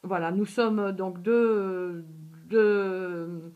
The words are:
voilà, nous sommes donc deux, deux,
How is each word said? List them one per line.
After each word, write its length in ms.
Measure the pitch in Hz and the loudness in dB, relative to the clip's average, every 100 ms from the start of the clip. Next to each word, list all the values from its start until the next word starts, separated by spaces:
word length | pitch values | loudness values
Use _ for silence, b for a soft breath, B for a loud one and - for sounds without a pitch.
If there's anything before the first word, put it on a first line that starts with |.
voilà, 280 | 190 180 165 | -4 -2 0
nous 140 | 190 208 | 0 0
sommes 460 | - 226 214 196 | 0 0 2 -2
donc 300 | 190 190 175 | -2 -6 -4
deux, 840 | 190 233 226 214 190 185 180 170 160 160 156 160 160 | 2 4 4 2 0 -4 -6 -8 -12 -18 -20 -18 0
deux, 1080 | 220 208 202 196 185 180 170 170 170 165 | 4 6 4 0 -2 -4 -6 -8 -10 -12